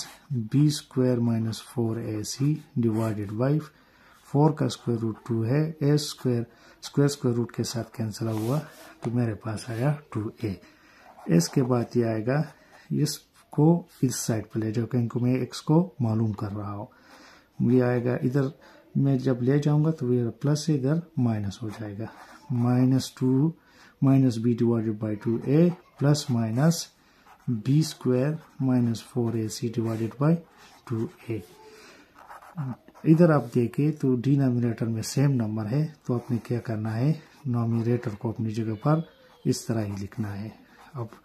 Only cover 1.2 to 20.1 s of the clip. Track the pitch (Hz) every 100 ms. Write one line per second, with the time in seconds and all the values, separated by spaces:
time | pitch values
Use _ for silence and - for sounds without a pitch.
1.2 | 117 113 110 107 - - 113 113 110 107
2.2 | 104 - 139 151 - 123 117 107 113 104
3.2 | 101 104 131 151 - - _ _ _ -
4.2 | - 139 151 147 127 - - 117 113 107
5.2 | - 113 113 143 156 160 143 147 147 -
6.2 | 127 120 113 - - - - - 143 143
7.2 | 127 117 117 - 117 117 113 - 113 98
8.2 | 113 110 110 147 156 - - - 123 120
9.2 | 117 95 - 104 - 113 139 147 - 113
10.2 | 107 - 107 92 - _ _ - - -
11.2 | - 170 165 - 123 123 113 120 117 113
12.2 | 110 143 151 - _ - - 139 147 -
13.2 | - _ _ - 151 170 - - 127 113
14.2 | - 110 98 113 110 110 113 123 117 123
15.2 | 123 127 127 - - 156 185 - 117 110
16.2 | 113 101 104 104 101 104 110 _ - -
17.2 | - - _ - 123 127 123 123 120 123
18.2 | 131 143 135 - - - _ 143 139 135
19.2 | 131 120 120 143 147 151 151 160 123